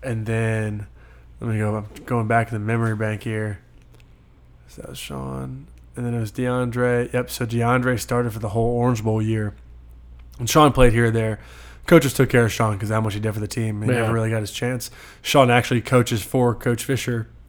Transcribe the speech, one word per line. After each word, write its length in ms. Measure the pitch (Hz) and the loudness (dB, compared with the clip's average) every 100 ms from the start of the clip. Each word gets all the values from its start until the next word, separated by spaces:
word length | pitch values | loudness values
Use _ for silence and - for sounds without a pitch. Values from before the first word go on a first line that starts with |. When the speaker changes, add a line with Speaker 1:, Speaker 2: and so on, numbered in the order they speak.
Speaker 1:
and 240 | 135 113 107 | -6 -6 -2
then, 600 | 113 113 110 110 107 101 - - - - - | -2 0 -2 -4 -6 -10 -18 -20 -20 -20 -10
let 100 | 117 | -4
me 60 | 110 | -2
go, 160 | 107 107 | 0 -2
I'm 100 | 104 - - | -6 -14 -4
going 220 | 123 110 | -2 2
back 240 | 117 110 | 2 0
in 20 | 113 | -4
the 60 | 104 | -2
memory 300 | 117 113 107 | 0 0 -2
bank 280 | 110 107 | -2 -4
here. 360 | - 110 107 101 - - - - - - - - - - - | -6 -4 -6 -8 -14 -20 -20 -20 -20 -20 -20 -20 -20 -20 -20
So 140 | - | -18
that 80 | - | -16
was 80 | 131 | -14
Sean. 720 | - 139 135 131 131 131 151 - - - | -12 -10 -8 -8 -10 -12 -16 -20 -18 -8
And 100 | 120 | -4
then 80 | |
it 60 | 120 | -2
was 120 | 110 | -4
DeAndre. 800 | 110 123 123 123 120 123 120 120 | -4 -2 0 -2 0 0 2 0
Yep, 160 | 123 123 | -2 -4
so 160 | - 120 | -6 -4
DeAndre 540 | 117 117 127 123 120 | 0 2 2 2 -2
started 340 | - 120 120 | -2 -2 -2
for 60 | 107 | -4
the 100 | 104 | -4
whole 260 | 104 117 120 | 0 0 2
Orange 280 | 120 120 | 0 0
Bowl 180 | 110 110 | 0 0
year. 320 | 110 110 104 - - - - - - - - - | 0 -2 -4 -8 -20 -20 -20 -20 -20 -20 -20 -8
And 100 | 120 | 2
Sean 220 | 160 151 | 6 6
played 220 | 123 123 | 8 6
here 120 | 113 117 | 6 2
or 40 | |
there. 280 | 113 110 107 - - - - - | 2 -2 -6 -12 -20 -20 -16 6
Coaches 280 | 170 156 | 6 6
took 160 | - 131 | 2 4
care 160 | 127 117 | 4 2
of 60 | |
Sean 280 | - 110 101 | 2 -2 0
'cause 100 | 104 | -2
how 120 | 110 | -2
much 120 | 110 | -2
he 60 | 104 | -2
did 140 | 107 | -4
for 80 | 104 | -4
the 60 | 104 | -6
team. 340 | - 113 104 | -4 -4 -2
He 80 | 107 | 0
Speaker 2:
Yeah. 120 | 120 | 0
Speaker 1:
never 120 | 113 | 2
really 160 | 113 113 | 0 0
got 100 | 110 | -2
his 120 | 104 | -4
chance. 380 | - 123 127 - - - - | -6 -4 -4 -8 -14 -20 -14
Sean 300 | - 147 127 | 0 4 6
actually 300 | 120 117 120 | 6 4 -2
coaches 420 | - 127 120 117 | 2 2 2 -2
for 320 | - 131 123 110 | -2 0 0 0
Coach 280 | - 120 - | -2 -2 -2
Fisher 420 | 135 - 117 110 - | -4 -2 -4 -6 -14